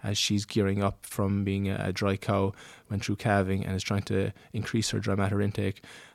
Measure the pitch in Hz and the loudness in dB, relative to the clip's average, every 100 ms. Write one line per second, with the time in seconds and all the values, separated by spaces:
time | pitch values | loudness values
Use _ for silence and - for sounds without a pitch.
0 | 104 104 - 104 101 113 98 101 98 - | -4 -2 2 0 0 0 2 2 0 -2
1 | - - 98 101 98 98 98 98 98 95 | -6 -2 0 0 0 0 0 -2 -2 0
2 | 101 98 - 98 98 - - - - 101 | 0 0 2 2 2 -2 -14 -20 -6 -4
3 | - 101 117 101 95 95 95 95 - 101 | -2 -2 2 4 4 0 -2 -2 0 -2
4 | - 101 104 - - 110 104 117 110 107 | 0 0 -2 -4 -8 -6 -2 0 0 0
5 | 104 98 98 101 101 107 98 101 - - | 0 0 2 2 0 0 -2 -4 -10 -20
6 | - | -20